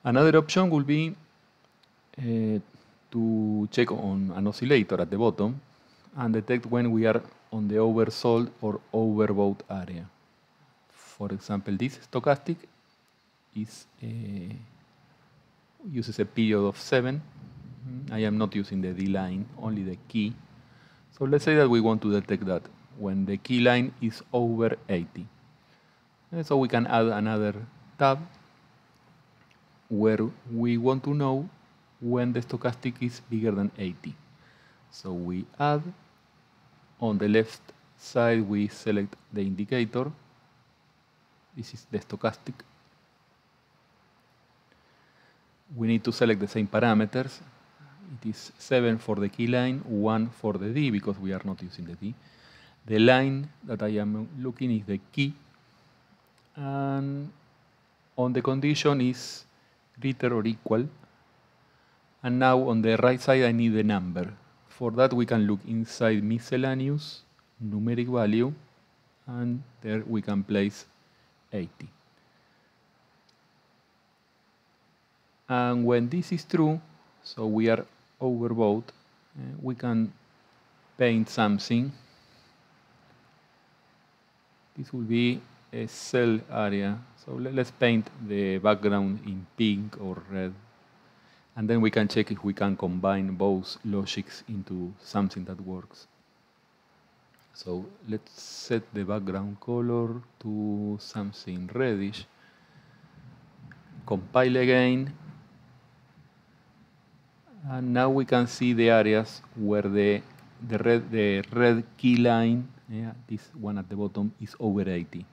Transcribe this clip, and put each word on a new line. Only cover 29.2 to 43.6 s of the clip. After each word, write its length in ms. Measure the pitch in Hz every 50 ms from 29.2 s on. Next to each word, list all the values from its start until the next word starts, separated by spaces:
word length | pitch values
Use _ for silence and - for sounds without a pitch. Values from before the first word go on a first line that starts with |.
| _ _ _ _ _ _ _ _ _ _ _ _ _ _
where 360 | 113 101 107 110 110 104 110 - - - - 123
we 280 | 117 113 117 120 120 117
want 260 | 117 127 135 131 131
to 80 | 143
know 360 | 143 147 143 135 131 135 151 196 - _ _ _ _ _ _ _ _ _
when 320 | 120 120 123 123 123 123
the 80 | 120 123
stochastic 540 | 117 - - 117 - 123 117 - - 131 117 -
is 200 | 123 120 117 - - -
bigger 220 | 117 110 110 113
than 180 | 101 98 101 101 - -
eighty. 360 | 98 90 87 - - 78 - - _ _ - _ _ _ _ _ _ _ _ _ _ _
So 220 | - - - 95
we 320 | 90 87 87 87 90 92 98 - - -
add, 220 | 143 147 147 147 160 180 185 - _ _ _ _ _ _ _ _ _ _ _ _ _ _ _ _ _ _ _ _
on 200 | 117 113 104 98
the 100 | 104 104
left 320 | 107 113 110 110 - - _ - _ _ _ _ _ _
side 500 | - - - 127 117 117 117 113 107 98
we 200 | 104 104 104 101
select 460 | - - - 113 101 101 98 101 - _ _ _
the 100 | - 104
indicator. 680 | 98 98 95 90 104 101 131 123 117 107 - 123 131 151 160 - _ _ _ _ _ _ _ _ _ _ _ _ _ _ _ _ _ _ _ _ _ _ _ _ _ _ _
This 200 | 143 113 - -
is 120 | 113 - _
the 80 | - 101
stochastic. 560 | - _ 107 101 - 110 - - - - 127 - - _ _ _ _ _ _ _ _ _ _ _ _ _ _ _ _ _ _ _